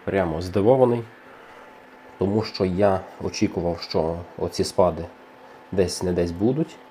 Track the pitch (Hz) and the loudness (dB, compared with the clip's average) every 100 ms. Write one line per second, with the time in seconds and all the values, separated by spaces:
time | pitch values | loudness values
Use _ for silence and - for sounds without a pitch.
0 | - 95 90 78 90 95 101 131 123 120 | -4 -2 0 -2 -2 2 4 6 4 2
1 | 113 - - - - - - - - - | -4 -16 -20 -20 -20 -20 -20 -20 -20 -20
2 | - - 95 107 107 - 95 90 101 95 | -20 -4 0 0 -2 -2 -2 2 2 2
3 | - - - - 104 - 85 82 - 95 | -4 -10 -8 -2 -2 0 -2 -4 -4 -2
4 | 80 85 85 - 85 - 92 - 90 78 | 0 -4 -10 -8 -6 -2 -2 2 2 2
5 | 85 - - - - - - 95 87 - | -10 -14 -20 -20 -20 -20 -6 0 0 0
6 | 90 90 87 85 107 139 165 - - | -2 0 0 0 0 0 -4 -8 -12